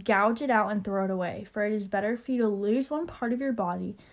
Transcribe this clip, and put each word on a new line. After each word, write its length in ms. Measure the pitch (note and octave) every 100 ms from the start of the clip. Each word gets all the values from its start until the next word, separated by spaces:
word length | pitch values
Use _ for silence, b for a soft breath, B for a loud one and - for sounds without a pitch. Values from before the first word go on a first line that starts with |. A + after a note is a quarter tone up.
gouge 360 | G3+ G3 G#3+ A#3
it 100 | C#4+
out 200 | A3 G3+
and 140 | G#3
throw 200 | G3+ G3
it 60 | F#3+
away. 360 | F#3 F3 - G#3
For 120 | G#3+ G#3
it 60 |
is 160 | G#3+ G3
better 280 | G3 G#3 A#3
for 140 | -
you 120 | B3
to 60 | A3+
lose 420 | G3 G3+ A#3+ C4+
one 180 | D4+ E4
part 240 | - A#3
of 80 | B3
your 120 | C4+
body 440 | A3+ F3 F3+ F#3 G3+ b